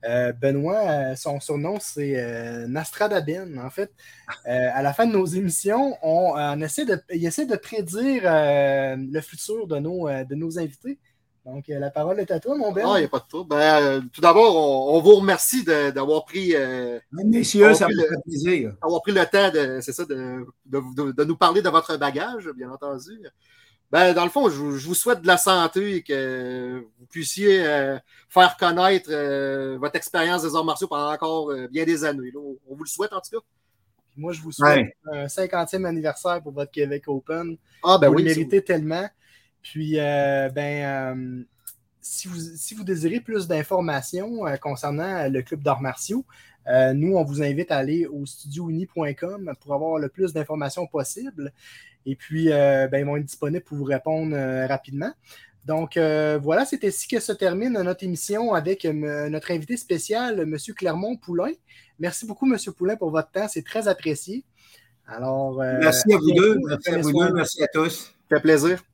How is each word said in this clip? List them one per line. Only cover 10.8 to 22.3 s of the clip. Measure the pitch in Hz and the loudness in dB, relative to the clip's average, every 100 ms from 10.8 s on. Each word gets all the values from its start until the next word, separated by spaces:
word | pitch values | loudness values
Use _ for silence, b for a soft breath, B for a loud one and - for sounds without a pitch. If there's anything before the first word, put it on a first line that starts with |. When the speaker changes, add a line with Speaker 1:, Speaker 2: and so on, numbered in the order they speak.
| 247 277 _ _ _ _ 127 | -14 -14 _ _ _ _ -16
Speaker 1:
Donc, | 135 139 | -16 -10
euh, | 143 | -6
la | 139 | -6
parole | 143 151 196 | -4 -2 -2
est | 185 | -2
à | 175 | -4
toi, | 226 294 | -4 -2
mon | 220 | -2
Ben. | 190 226 | 0 2
Speaker 2:
Ah, | 202 | 2
il | |
n'y | 147 | 2
a | |
pas | 131 | -4
de | - | -8
trouble. | 156 175 | -12 -2
Ben, | 147 151 151 | 4 6 6
euh, | 143 135 127 | 4 0 -4
tout | - | 2
d'abord, | 175 185 226 170 | 6 8 8 6
on, | 151 135 135 160 | 4 2 4 4
on | |
vous | 160 208 | 10 10
remercie | 196 180 - 254 175 | 10 2 2 -2 2
de, | 151 143 | 2 2
d'avoir | 139 139 156 | 0 0 0
pris, | - 185 185 156 | 0 -4 0 2
euh, | 131 127 123 120 _ | 0 -4 -6 -8 _
Speaker 3:
Messieurs, | 151 202 233 - 202 | -2 2 2 2 8
Speaker 2:
d'avoir | 208 214 | 8 8
Speaker 3:
ça | 175 | 4
Speaker 2:
pris | 165 | 4
Speaker 3:
me | |
Speaker 2:
le, | 160 | 2
Speaker 3:
fait | 160 | 0
plaisir. | - 151 165 175 110 101 | -6 -4 0 0 0 -4
Speaker 2:
d'avoir | 165 170 | -2 -2
pris | - | 0
le | 190 170 | 2 4
temps | 202 196 | 4 4
de, | 160 135 131 | 4 0 -2
c'est | 123 | -6
ça, | 127 165 | -8 -6
de, | 135 127 127 120 _ _ | -6 -8 -10 -12 _ _
de, | 139 127 127 | -6 -6 -4
de, | 143 | -4
de | 131 151 | 0 0
nous | 160 | 4
parler | 180 175 | 4 4
de | 185 | 4
votre | 160 - 156 | 2 2 -2
bagage, | 143 135 208 | -2 -2 -6